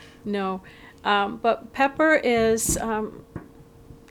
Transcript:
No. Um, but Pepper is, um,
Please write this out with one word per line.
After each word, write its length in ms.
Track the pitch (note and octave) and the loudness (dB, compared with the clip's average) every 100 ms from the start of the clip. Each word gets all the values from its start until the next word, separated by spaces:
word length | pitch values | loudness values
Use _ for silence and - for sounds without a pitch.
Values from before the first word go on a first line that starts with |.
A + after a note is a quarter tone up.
| - - G#3 | -18 -14 -6
No. 360 | G3+ F#3+ F#3 - - - - | -4 -4 -6 -10 -20 -20 -8
Um, 340 | - G3+ G3+ A3+ | 0 0 0 -2
but 340 | A#3 - - | 0 0 -2
Pepper 420 | - C#4 C#4 D#4 D#4 | 0 0 4 4 4
is, 640 | A#3+ A#3 A3+ A3 - - | 4 2 2 2 0 -2
um, 460 | A3 G#3+ G#3+ - - - - - - - - - - | -2 -4 -6 -10 -16 -16 -16 -20 -20 -20 -20 -20 -20